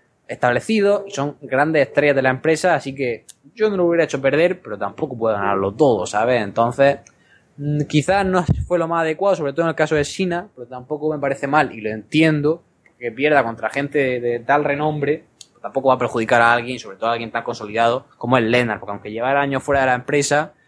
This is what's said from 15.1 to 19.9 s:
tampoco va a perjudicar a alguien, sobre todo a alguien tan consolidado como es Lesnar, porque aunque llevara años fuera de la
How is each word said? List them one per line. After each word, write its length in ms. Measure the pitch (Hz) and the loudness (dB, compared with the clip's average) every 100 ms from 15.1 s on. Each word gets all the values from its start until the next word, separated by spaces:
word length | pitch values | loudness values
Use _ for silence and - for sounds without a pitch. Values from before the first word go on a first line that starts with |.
| 156 - - - _ | -4 -8 -20 -20 _
tampoco 280 | 104 135 131 | -8 0 2
va 60 | 123 | 2
a 40 | |
perjudicar 420 | 120 120 113 120 | 0 -2 2 4
a 100 | 117 | 4
alguien, 280 | 120 120 123 | 4 -2 -10
sobre 180 | 104 95 | -12 -6
todo 120 | 113 | -4
a 40 | |
alguien 180 | 117 113 | -4 -6
tan 120 | 117 | -8
consolidado 640 | 120 117 104 110 117 127 - - | -8 -8 -6 0 0 0 -6 -10
como 200 | 120 127 | 0 2
es 40 | |
Lesnar, 360 | 113 123 117 101 | 4 2 0 -4
porque 120 | 101 | -8
aunque 200 | 101 107 | -12 -10
llevara 300 | 110 127 143 | -6 -2 0
años 200 | 139 135 | 0 -2
fuera 200 | - 139 | -2 0
de 60 | |
la 80 | 131 | 2